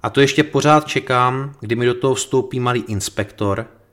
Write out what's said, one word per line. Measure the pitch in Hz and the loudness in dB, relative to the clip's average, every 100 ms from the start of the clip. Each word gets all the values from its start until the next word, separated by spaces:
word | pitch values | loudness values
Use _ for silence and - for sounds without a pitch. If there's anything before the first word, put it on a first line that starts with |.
A | 117 | -2
to | - | 2
ještě | 139 - | 2 2
pořád | 147 139 147 151 147 | 0 2 4 2 2
čekám, | 135 - 127 127 131 139 143 | -6 0 2 2 0 -8 -12
kdy | 110 117 | -6 0
mi | 120 | 0
do | |
toho | 123 135 | 0 0
vstoupí | 131 - 131 - 127 | -2 0 -2 0 -2
malý | 123 123 | 0 -2
inspektor | - 101 - - 101 - 104 98 117 _ _ | -2 -4 -4 -6 -8 -4 -2 -2 -6 _ _